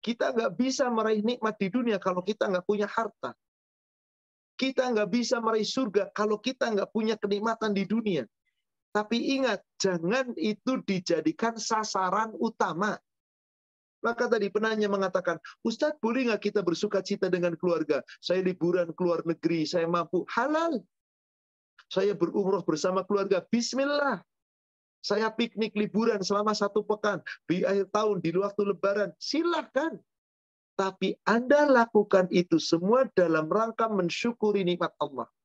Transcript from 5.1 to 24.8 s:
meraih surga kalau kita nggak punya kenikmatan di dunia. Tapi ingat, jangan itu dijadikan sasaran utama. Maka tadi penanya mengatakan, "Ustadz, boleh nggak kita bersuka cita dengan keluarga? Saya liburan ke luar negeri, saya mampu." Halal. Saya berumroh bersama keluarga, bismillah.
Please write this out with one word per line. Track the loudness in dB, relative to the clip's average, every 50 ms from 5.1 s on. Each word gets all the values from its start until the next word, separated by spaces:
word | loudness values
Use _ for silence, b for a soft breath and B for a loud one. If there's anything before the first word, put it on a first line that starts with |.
| 0 -2 0 0 -2 -2
meraih | 0 0 0 0 -2
surga | -2 -2 -2 -2 -2 -4 -6 -8 -6 _
kalau | -4 -2 -2 -2
kita | -2 -4 -6 -4 _ -2
nggak | -2 0 -2 -2 -2
punya | _ -2 -2 -2 -2
kenikmatan | -2 -2 -2 -2 -2 -2 -4 -2 -2 -2 -2 0
di | 0 0
dunia. | 0 -2 -2 0 0 -2 -2 -2 -6 _ _ _ _ _ _ _ _ _ _ _ _ _
Tapi | -4 -2 -2 -2 -2 0 0 0 0
ingat, | 0 0 -2 -4 _ _ _ _
jangan | 0 0 0 0 0 0 0 0 -2 -4 -4
itu | -2 -2 -2 -2 -2 _ -2 -2 -2 -2
dijadikan | -2 -2 -2 0 0 -2 0 2 -2 -2 0 -4 -4 -4
sasaran | -4 -4 -2 -2 -2 -2 -2 -4 -2 -2 0 0 0 -2 -4 -4
utama. | -4 -4 -4 -2 _ -4 -2 -2 -2 -2 -2 -4 -6 _ _ _ _ _ _ _ _ _ _ _ _ _ _ _ _ _ _ _ _ -4
Maka | -4 -2 0 2 2
tadi | 2 2 0 0 -2
penanya | 0 0 0 0 0 0
mengatakan, | 0 0 0 0 0 0 0 0 0 -4 -4 B B B B _
"Ustadz, | -4 -2 0 -2 -2 0
boleh | 0 -2 0 0 0 2 0
nggak | 0 0 -2 -2 -2
kita | 0
bersuka | 0 0 0 0 -2 0 0 -2
cita | -2 -2 -2 -2 0
dengan | 0 0 0 0 -2 -2
keluarga? | -2 0 0 0 0 2 0 0 -2 -2 B B B
Saya | -4 -2 0 0 0
liburan | 0 -2 0 0 0 2 2 0 -2 -2
ke | -2
luar | 0 0 0 0 -2
negeri, | -4 -4 -2 -2 -2 0 0 -2
saya | 0 0 -2 0 0
mampu." | 0 -2 -2 0 -2 -4 -4 -2
Halal. | -2 0 0 2 2 0 0 0 -2 -4 -6 _ _ _ _ _ _ _ _ _ _ _ _ _ _ _ _ _ _ -20 -20 _
Saya | -2 0 2 2 2
berumroh | 2 0 0 2 0 2 2 0 0
bersama | 0 0 -2 0 0 0 0 0
keluarga, | 0 0 0 0 2 2 0 0
bismillah. | 0 _ 0 0 0 0 -2 -2 0 0 0 0 0 0 -2 -4 -8 _ _ _ _ _ _ _ _ _ _ _